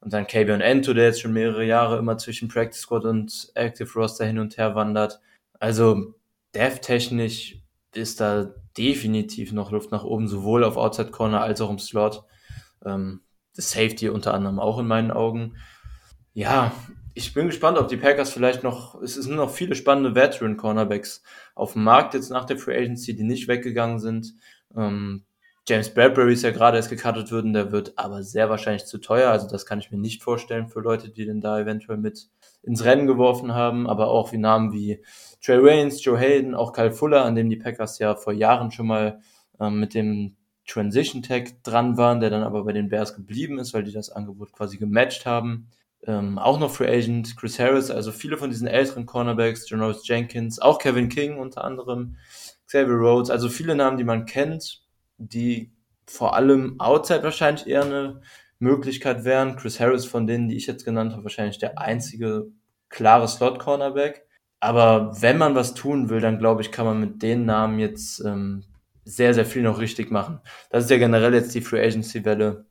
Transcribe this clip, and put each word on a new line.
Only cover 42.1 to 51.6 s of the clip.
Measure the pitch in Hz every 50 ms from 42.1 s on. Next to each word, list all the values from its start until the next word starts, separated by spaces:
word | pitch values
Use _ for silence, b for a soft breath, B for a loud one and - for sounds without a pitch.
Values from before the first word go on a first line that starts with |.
| 120 117
der | 113 110
dann | 104 107 110
aber | 110 104 107 101
bei | 107 104
den | 104 104 101
Bears | 101 107 107 104 -
geblieben | - 98 98 104 117 143 151 143 135
ist, | 123 123 -
weil | 110 101
die | 104 101
das | 107 104 -
Angebot | - 104 104 101 98 98 104 -
quasi | _ _ 107 101 98 95
gematcht | 107 104 104 113 123 131 - - -
haben. | 127 120 117 113 117 117 113 - b b b b b _ _ -
Ähm, | - 110 104 101 101 101 98
auch | 98 - 139 147
noch | 156 139
Free | 135 - 127 -
Agent, | 123 120 117 113 120 117 113 113 - -
Chris | - 113 - -
Harris, | 123 123 135 135 131 -
also | 123 113 104 110
viele | 107 - - 151 151
von | 147 139 135
diesen | 120 113 117 120
älteren | - 123 135 135 135 123 117
Cornerbacks, | 120 - 123 120 120 117 113 117 113 113 113 - -
Janoris | 110 110 110 110 107 107 -
Jenkins, | - 120 117 120 117 - 120 117 113 110 -
auch | - 131 156 156
Kevin | - 143 123 123 123 123
King | 123 147 143 147 147 143
unter | 131 131 131 -